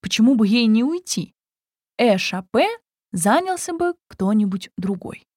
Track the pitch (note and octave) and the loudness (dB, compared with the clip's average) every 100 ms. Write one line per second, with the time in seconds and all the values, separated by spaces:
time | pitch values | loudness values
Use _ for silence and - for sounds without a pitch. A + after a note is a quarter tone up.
0 | - - A3+ C4 G#3 A#3 A#3 A3 B3+ F4 | -6 2 4 4 4 4 4 2 0 -4
1 | - - - _ _ _ _ _ _ - | -6 -8 -8 _ _ _ _ _ _ 0
2 | A#3+ F#3+ - F#3 F#3 A#3 B3 A#3+ _ _ | 2 2 -2 -8 -4 0 0 -2 _ _
3 | _ F#3 F3+ C#4 F#4 F4+ - E4+ F4 E4+ | _ -4 2 2 0 -6 -6 -4 -4 -4
4 | _ - F#3+ G#3+ G3+ F#3+ - - F#3 F#3+ | _ -6 0 0 0 -4 -10 -8 -6 -6
5 | - - _ | -10 -18 _